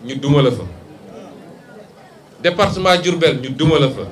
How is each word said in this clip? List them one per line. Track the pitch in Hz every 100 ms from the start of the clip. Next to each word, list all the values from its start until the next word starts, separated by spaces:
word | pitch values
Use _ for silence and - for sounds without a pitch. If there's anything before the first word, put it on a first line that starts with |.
ñu | 117 135
duma | 139 147
la | 131
fa. | 101 90 - - - - - - - - - - - - - - - - -
Département | 160 175 196 190 185 180
Diourbel, | 175 170 160 131
ñu | 127
duma | 131 156 156
la | 135
fa. | 101 92